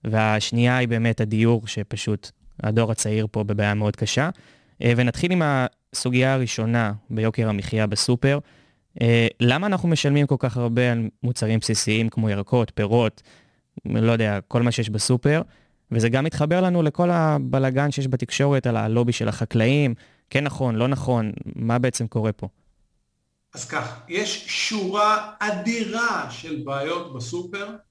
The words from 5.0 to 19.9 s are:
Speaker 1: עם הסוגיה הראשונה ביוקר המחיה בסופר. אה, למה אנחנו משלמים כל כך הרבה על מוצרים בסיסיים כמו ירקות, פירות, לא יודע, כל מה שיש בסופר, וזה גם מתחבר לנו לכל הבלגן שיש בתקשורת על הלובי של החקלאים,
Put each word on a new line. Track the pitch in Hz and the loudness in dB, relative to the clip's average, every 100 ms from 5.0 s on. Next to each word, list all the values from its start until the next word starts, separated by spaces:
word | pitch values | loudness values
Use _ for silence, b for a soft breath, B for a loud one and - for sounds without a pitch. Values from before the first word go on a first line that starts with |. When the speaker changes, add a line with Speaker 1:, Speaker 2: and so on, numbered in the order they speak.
| 123 - 175 | 2 0 0
Speaker 1:
עם | 180 156 | 2 2
הסוגיה | 139 127 _ _ - 127 123 131 | 2 0 _ _ -6 0 2 2
הראשונה | 135 123 - 113 117 110 104 _ | 2 0 -2 0 0 0 -4 _
ביוקר | 113 110 110 110 | -2 -2 0 0
המחיה | 104 98 110 107 | 0 -2 -2 0
בסופר. | 98 - 123 139 139 b b b b b - | -2 0 2 2 0 b b b b b -2
אה, | 117 117 113 - | 2 4 2 2
למה | 120 131 202 | 2 2 0
אנחנו | 190 175 | 0 0
משלמים | 160 147 143 143 | 0 2 2 2
כל | 135 | 0
כך | 131 117 | -2 -2
הרבה | 120 117 123 | -2 2 2
על | 117 113 - | 0 -2 -4
מוצרים | 123 120 110 113 | -4 -2 0 0
בסיסיים | - 110 - 110 113 | 0 -2 0 0 0
כמו | 113 110 | 0 -2
ירקות, | 101 98 123 113 - | -2 0 0 0 -2
פירות, | 104 117 113 - b b b b b - - | 0 2 2 -2 b b b b b -14 -4
לא | 110 113 | 0 2
יודע, | 117 107 101 - | 2 2 -2 -2
כל | 120 | 0
מה | 120 | 0
שיש | 117 110 | 0 -2
בסופר, | 107 - 127 143 156 - b b b b | -2 0 2 2 2 -2 b b b b
וזה | 117 113 | 0 2
גם | 123 | 2
מתחבר | 147 - 151 175 | 0 0 0 2
לנו | 185 175 | 2 2
לכל | 156 - 175 | 0 2 2
הבלגן | 170 160 151 131 135 135 131 143 | 2 2 0 0 0 2 2 0
שיש | 143 135 | 0 -2
בתקשורת | 127 123 - 143 139 127 | -2 -4 0 2 2 2
על | 113 | 0
הלובי | 107 113 120 | 0 0 0
של | 117 110 | 0 -2
החקלאים, | 101 113 117 110 143 139 | -4 -2 2 4 4 2